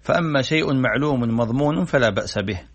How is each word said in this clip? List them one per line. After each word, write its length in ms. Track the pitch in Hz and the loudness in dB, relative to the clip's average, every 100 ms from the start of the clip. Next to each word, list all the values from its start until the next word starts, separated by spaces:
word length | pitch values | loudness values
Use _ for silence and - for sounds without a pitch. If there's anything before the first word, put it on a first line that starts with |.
"فأما 420 | - - 165 143 | 0 0 2 0
شيء 320 | 127 156 156 | 0 0 0
معلوم 460 | 135 127 110 147 135 | 0 0 0 0 0
مضمون 640 | 117 113 113 123 147 160 | 0 0 0 0 0 0
فلا 260 | 180 147 117 | 0 2 2
بأس 280 | 101 107 - | 0 -4 -4
به" 220 | 101 98 - | -4 -6 -8